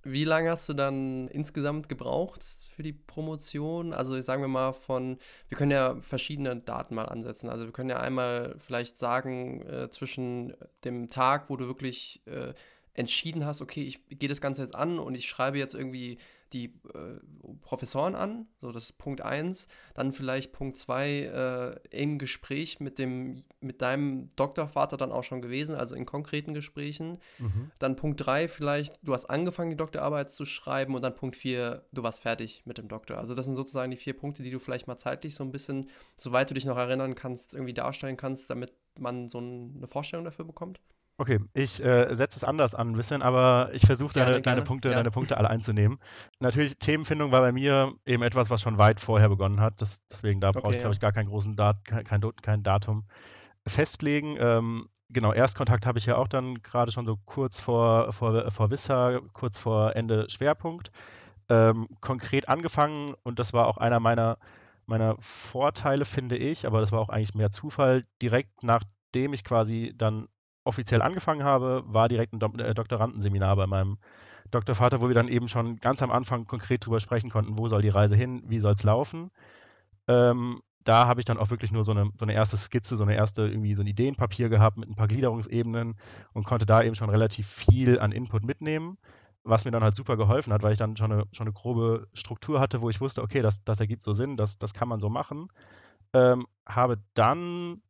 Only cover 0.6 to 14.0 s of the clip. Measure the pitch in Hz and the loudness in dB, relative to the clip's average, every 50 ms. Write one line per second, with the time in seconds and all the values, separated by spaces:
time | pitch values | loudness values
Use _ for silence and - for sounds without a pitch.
0.6 | - - 151 139 139 139 139 135 135 131 131 131 127 131 - - 151 147 - 143 | -4 -6 -2 -2 0 0 0 -2 -4 -4 -6 -6 -8 -8 -6 -8 -8 -6 -6 -4
1.6 | 139 143 151 156 147 - 139 123 - 123 127 147 180 190 - - - - - - | -4 -4 -4 -6 -8 -10 -10 -8 -6 -4 -2 -2 -4 -4 -8 -18 -18 -18 -20 -20
2.6 | - - - - 151 156 147 147 _ - - 160 156 160 156 147 - - - 147 | -20 -20 -14 -12 -10 -10 -12 -12 _ -14 -10 -8 -8 -8 -8 -10 -12 -10 -8 -6
3.6 | 147 156 165 170 170 165 160 - 127 131 131 131 127 131 131 139 139 135 131 131 | -6 -4 -6 -6 -6 -6 -4 -4 -4 -4 -4 -4 -4 -2 -2 -2 -2 -2 0 0
4.6 | 131 131 131 - - - 131 127 127 131 127 - - - - - - - 131 - | -2 -2 -4 -6 -6 -6 -4 -4 -4 -6 -8 -10 -14 -20 -20 -20 -14 -12 -4 0
5.6 | 143 143 143 135 131 127 127 123 - - - 127 - - 151 143 139 127 123 117 | 2 2 4 4 2 0 -2 -4 -8 -8 -6 -6 -6 -6 -8 -6 -4 -6 -6 -6
6.6 | 117 - 117 123 127 - 117 113 110 - - 117 113 117 110 - - 117 120 117 | -8 -10 -8 -8 -8 -8 -6 -6 -6 -6 -8 -8 -10 -10 -12 -12 -10 -10 -8 -8
7.6 | 113 113 - - 127 131 123 123 123 127 131 131 123 123 120 120 120 131 127 - | -10 -10 -10 -8 -6 -4 -4 -4 -4 -2 -2 -2 -2 -2 -4 -4 -6 -8 -12 -14
8.6 | - - 127 120 120 120 _ - 127 120 120 131 131 135 127 127 127 127 131 - | -12 -8 -6 -6 -6 -8 _ -6 -4 -2 -2 -2 -2 -4 -8 -8 -8 -10 -10 -12
9.6 | - - - 127 127 120 - - 139 131 - 135 127 123 123 123 120 127 - _ | -12 -12 -10 -10 -10 -10 -10 -12 -12 -10 -8 -6 -6 -6 -6 -8 -8 -10 -12 _
10.6 | - _ _ _ - 123 123 120 120 117 - 131 127 131 139 147 143 - 139 127 | -20 _ _ _ -10 -8 -8 -8 -10 -8 -2 0 2 2 2 0 -2 -6 -6 -6
11.6 | 127 123 131 135 139 127 123 - - - - _ _ - - 135 127 127 131 - | -6 -8 -8 -8 -8 -8 -8 -8 -14 -16 -18 _ _ -14 -12 -10 -10 -12 -14 -18
12.6 | - _ _ _ _ _ _ - 123 117 - - - 160 160 165 147 147 143 - | -20 _ _ _ _ _ _ -8 -4 -2 -4 -4 -4 -4 -6 -4 -6 -6 -6 -8
13.6 | - - - 151 139 135 131 - | -12 -12 -10 -10 -10 -10 -12 -16